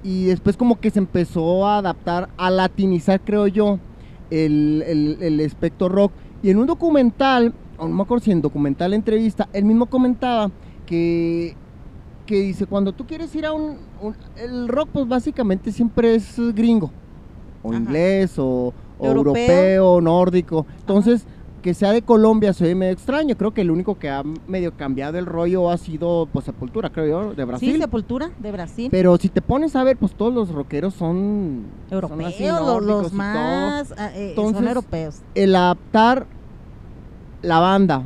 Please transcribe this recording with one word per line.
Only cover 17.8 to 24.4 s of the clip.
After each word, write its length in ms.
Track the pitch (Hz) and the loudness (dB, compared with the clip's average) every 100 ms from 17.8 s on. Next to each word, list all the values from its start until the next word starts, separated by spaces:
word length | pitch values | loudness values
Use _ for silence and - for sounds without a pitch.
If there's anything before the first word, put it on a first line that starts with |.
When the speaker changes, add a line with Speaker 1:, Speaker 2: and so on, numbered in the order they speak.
| 117 147 180 196 190 - | -2 2 2 2 0 0
Speaker 1:
o, 360 | 131 127 123 - - - | -2 0 -2 -6 -20 -4
o 60 | 135 | 0
Speaker 2:
Europeo. 360 | 135 139 139 | 2 2 2
Speaker 1:
europeo, 600 | 170 175 185 190 185 180 | 4 6 6 6 6 6
nórdico. 640 | 165 175 180 180 - 160 147 | 4 4 4 2 0 -4 -4
Speaker 2:
Ajá. 100 | - | -10
Speaker 1:
Entonces, 440 | - 202 202 233 - - - - | 0 2 4 2 -2 -20 -20 -8
que 120 | 180 | -4
sea 200 | 170 202 | 0 2
de 80 | 233 | 2
Colombia, 500 | 226 226 220 220 208 | 4 6 6 6 2
se 140 | 185 170 | 2 0
oye 100 | 180 | 2
medio 160 | 185 | 0
extraño. 460 | 185 - 277 302 220 | -2 -2 -2 0 0
Creo 160 | 202 | -2
que 80 | 220 | 0
el 100 | 180 | 0
único 260 | 165 185 196 | 0 -2 -6
que 120 | 147 | -6
ha 120 | 139 143 160 | -6 -6 -10